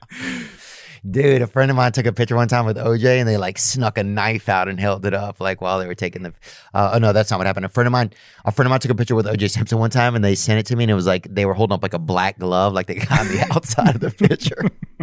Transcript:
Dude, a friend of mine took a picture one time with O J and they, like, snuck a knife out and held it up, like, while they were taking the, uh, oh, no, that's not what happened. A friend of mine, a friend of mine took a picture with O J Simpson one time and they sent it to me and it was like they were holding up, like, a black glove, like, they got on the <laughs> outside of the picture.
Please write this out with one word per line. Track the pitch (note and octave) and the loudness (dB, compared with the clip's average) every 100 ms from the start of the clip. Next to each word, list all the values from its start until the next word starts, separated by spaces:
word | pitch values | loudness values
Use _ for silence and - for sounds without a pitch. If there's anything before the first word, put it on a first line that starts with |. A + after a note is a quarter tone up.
| - B3 C4 B3 A3+ - - - - C#3 G2 | -20 -14 -10 -10 -14 -20 -20 -20 -20 -16 -6
Dude, | G#2 C#3+ C3 | 2 4 4
a | A#2+ | 2
friend | C3+ C3+ | 2 2
of | C3 | 4
mine | B2 | 2
took | A#2+ | 2
a | A#2+ | 0
picture | G2+ A#2 | 0 0
one | A#2+ A#2 | 2 2
time | B2 A2+ | 2 0
with | A2 | -2
O | A2+ A#2 | 0 2
J | B2 B2+ | 4 4
and | A#2 | 2
they, | G#2 | 0
like, | F#2 F#2+ | -2 -4
snuck | - C3 A2+ G#2+ | -4 0 -2 -2
a | |
knife | G2+ G#2 G#2 A2+ - | -2 0 0 -2 0
out | F#2+ F#2 | 0 0
and | F#2 | -2
held | G2+ G2 G2+ | -2 -2 -2
it | |
up, | G2 G#2 G2+ | -2 -4 -6
like, | F#2+ F#2 | -6 -4
while | F#2 F#2+ | -2 -4
they | F2+ | -4
were | |
taking | F#2+ F#2 F2+ | -6 -6 -6
the, | F2+ - - - - | -14 -14 -20 -20 -6
uh, | G2 G2+ | 0 2
oh, | A2+ | 4
no, | A2 | 4
that's | G2+ G#2 | 4 2
not | F#2+ | 0
what | F#2+ | -2
happened. | F#2+ | -2
A | F#2+ | -2
friend | - B2 | 0 2
of | |
mine, | B2 A2+ - - - | 2 -2 -6 -20 -10
a | - | -6
friend | G#2+ B2+ | 0 2
of | |
mine | C3 | 2
took | A#2+ | 0
a | A#2 | 0
picture | A#2 | 0
with | A2+ G2+ | 0 0
O | G#2+ | 0
J | G2+ | -2
Simpson | A#2+ A2 A2+ | -2 -2 0
one | A2+ | 0
time | B2+ A#2+ A#2 | 2 2 2
and | |
they | G2+ | 2
sent | F#2+ - G#2+ | 2 0 0
it | G#2+ | 0
to | A#2+ | 0
me | |
and | A2+ | 2
it | |
was | G2+ F2+ | 2 2
like | F#2 F#2 | 0 -2
they | G2 G2 | -2 -2
were | |
holding | F#2+ A2 | 0 0
up, | G2 | 0
like, | F#2+ | -2
a | F2 | -4
black | D#2+ F2+ F#2+ G2 | -2 0 0 -2
glove, | F2+ F#2 G2+ | -2 0 2
like, | F#2+ F2+ | 0 -4
they | F2+ | -6
got | - - | 0 0
on | G#2 | 0
the | F#2+ E3+ | -2 -2
<laughs> | |
outside | E3+ - - F3+ | -2 -2 0 2
of | G3+ | 2
the | D#3 | -4
picture. | - G#3 - - - F3 - - - | 0 0 2 -4 -2 -6 -6 -16 -14